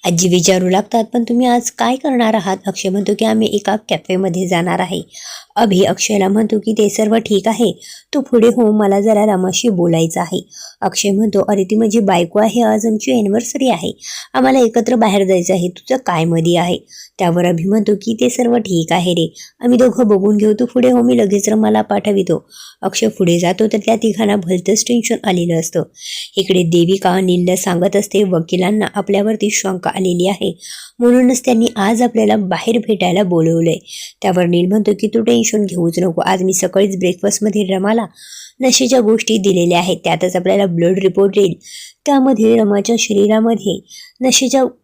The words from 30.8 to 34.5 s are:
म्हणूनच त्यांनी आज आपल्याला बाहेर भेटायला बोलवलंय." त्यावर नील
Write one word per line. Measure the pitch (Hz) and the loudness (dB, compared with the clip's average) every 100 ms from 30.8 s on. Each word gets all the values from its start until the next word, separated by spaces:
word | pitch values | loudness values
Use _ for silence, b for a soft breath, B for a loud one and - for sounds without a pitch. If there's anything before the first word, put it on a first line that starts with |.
| B _ | B _
म्हणूनच | 240 247 254 247 | 2 4 4 0
त्यांनी | - 233 233 - | 0 0 0 0
आज | 196 226 | -2 0
आपल्याला | 247 233 214 220 | 0 0 0 0
बाहेर | 190 170 - 226 | -2 -4 -2 -2
भेटायला | - 202 180 180 | -2 -2 0 0
बोलवलंय." | 196 170 165 165 165 156 B B B B | 0 2 2 2 0 -2 B B B B
त्यावर | 202 180 | -2 0
नील | 175 | 2